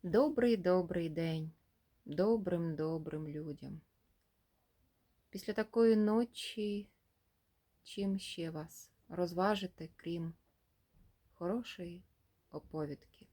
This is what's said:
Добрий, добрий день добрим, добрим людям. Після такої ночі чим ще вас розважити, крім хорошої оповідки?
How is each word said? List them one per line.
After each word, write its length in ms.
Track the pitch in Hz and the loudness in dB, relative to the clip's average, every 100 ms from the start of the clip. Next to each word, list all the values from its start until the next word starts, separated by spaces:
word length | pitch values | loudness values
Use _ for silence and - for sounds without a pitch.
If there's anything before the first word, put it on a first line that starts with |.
Добрий, 540 | 175 202 294 294 240 220 | 4 4 4 4 4 4
добрий 520 | 175 185 175 175 165 | 4 4 4 0 -2
день 420 | 156 165 160 160 - _ _ _ _ - | -2 -2 -2 -4 -10 _ _ _ _ -8
добрим, 680 | 151 202 226 185 175 170 151 | 0 2 2 0 0 0 -2
добрим 520 | 160 165 156 156 156 | -2 -2 -4 -6 -6
людям. 540 | 147 156 143 135 156 _ _ _ _ _ _ _ _ _ _ _ _ _ _ _ | -8 -8 -10 -10 -12 _ _ _ _ _ _ _ _ _ _ _ _ _ _ _
Після 240 | 190 - | -10 -4
такої 420 | 208 220 226 226 220 | -2 0 4 6 8
ночі 920 | 208 220 240 - - - 208 208 202 _ _ _ _ _ _ _ _ _ | 6 4 2 -4 -8 -4 -2 -4 -8 _ _ _ _ _ _ _ _ _
чим 360 | - - 196 196 | -12 -4 -2 -2
ще 300 | - - 165 | -6 -8 -6
вас 420 | 160 160 - - _ _ | -6 -10 -14 -20 _ _
розважити, 800 | 165 175 175 196 202 190 - 160 - | -2 -2 2 2 2 -2 -10 -16 -10
крім 380 | 165 170 165 165 _ _ _ _ _ _ - _ _ | -6 -4 -6 -10 _ _ _ _ _ _ -20 _ _
хорошої 720 | _ 175 226 233 - 175 175 - _ _ _ _ | _ -4 -2 -6 -12 -12 -12 -20 _ _ _ _
оповідки? 760 | 151 - 156 151 139 - _ - | -14 -10 -6 -6 -6 -14 _ -20